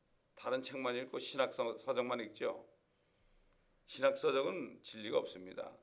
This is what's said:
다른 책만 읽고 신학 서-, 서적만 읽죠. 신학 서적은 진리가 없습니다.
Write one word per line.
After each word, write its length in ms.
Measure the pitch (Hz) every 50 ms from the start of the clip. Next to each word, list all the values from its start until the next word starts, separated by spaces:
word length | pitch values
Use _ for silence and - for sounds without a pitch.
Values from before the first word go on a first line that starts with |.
| _ _ _ _ _ _ _
다른 260 | - - 120 127 131
책만 340 | 131 131 135 135 131 123 123
읽고 240 | 123 131 135 - 127
신학 340 | 117 - - 135 131 120 -
서-, 240 | - 127 117 110 -
서적만 420 | - - 131 120 120 123 123 120
읽죠. 460 | 113 104 - - - 117 113 - - - _ _ _ _ _ _ _ _ _ _ _ _ _ _ _ _ _ _ _ _ _ _ _
신학 320 | - - - 131 139 135 135
서적은 640 | - 156 135 135 139 170 190 180 131 110 - -
진리가 360 | - - - 110 107 107 143 143
없습니다. 560 | - - - 92 92 92 - - - - - -